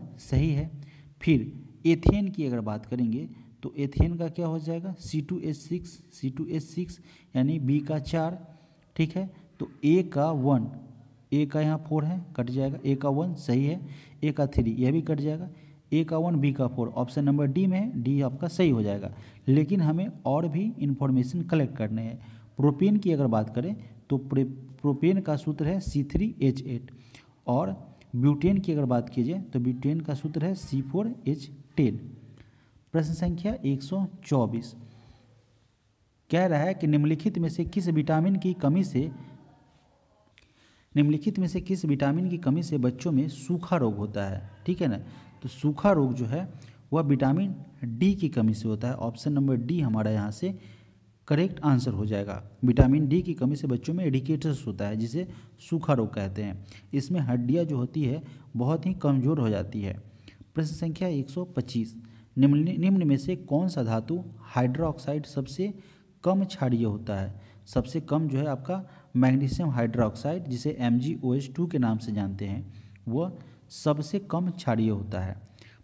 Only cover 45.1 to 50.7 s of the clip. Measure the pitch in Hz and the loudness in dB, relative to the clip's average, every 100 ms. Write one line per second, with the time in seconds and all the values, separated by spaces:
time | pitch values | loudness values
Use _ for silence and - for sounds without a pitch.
45.1 | - - - 131 - 151 147 202 175 135 | -16 -20 -14 -14 -2 -2 2 4 4 2
46.1 | 120 113 147 190 - - - - 160 151 | 0 -2 -4 -6 -12 -20 -18 -4 0 2
47.1 | 135 135 151 196 190 - - 120 113 185 | 4 4 2 0 -4 -12 -10 -6 2 2
48.1 | 196 151 123 110 107 110 110 120 131 117 | 4 0 2 2 2 -2 -2 -4 -4 -6
49.1 | 120 147 143 139 127 120 170 127 110 107 | -4 -2 2 2 2 0 0 2 2 2
50.1 | 110 104 107 185 190 - | 0 -2 -4 -6 -6 -12